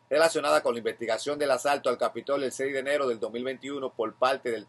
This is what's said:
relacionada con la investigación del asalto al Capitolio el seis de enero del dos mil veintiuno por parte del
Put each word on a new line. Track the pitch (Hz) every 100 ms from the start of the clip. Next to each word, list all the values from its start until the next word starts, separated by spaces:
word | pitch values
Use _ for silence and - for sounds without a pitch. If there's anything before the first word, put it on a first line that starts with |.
| _
relacionada | 143 165 156 143 151
con | 139
la | 117
investigación | 110 - 113 113 143 147
del | 143
asalto | 127 143 143 131
al | 120
Capitolio | 113 120 127 143 131
el |
seis | - 135
de | 135
enero | 135 143 135
del | 110
dos | 107
mil | 117
veintiuno | 127 127 131 143 131
por | - - -
parte | 127 135 -
del | 113